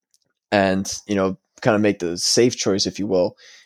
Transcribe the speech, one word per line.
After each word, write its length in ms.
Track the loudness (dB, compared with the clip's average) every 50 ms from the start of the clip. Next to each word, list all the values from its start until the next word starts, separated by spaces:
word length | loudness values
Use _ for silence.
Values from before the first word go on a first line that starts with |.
| _ _ _ _ _ _ _ _ _ _
and, 400 | 0 2 2 2 2 -2 -4 -6 -10 -12 -6
you 100 | -4 -2
know, 220 | 0 0 0 -2 -6 _ _ _ -4
kinda 180 | 0 0 2 2
make 200 | 2 2 0 0
the 180 | -4 -6 -6 -4
safe 400 | -2 -2 2 2 2 2 2 -2
choice, 280 | -2 -2 0 0 -2
if 140 | -4 -4 -6
you 80 | -4 -2
will, 300 | 0 0 0 0 -2 _ -20 -20 -20 -20 _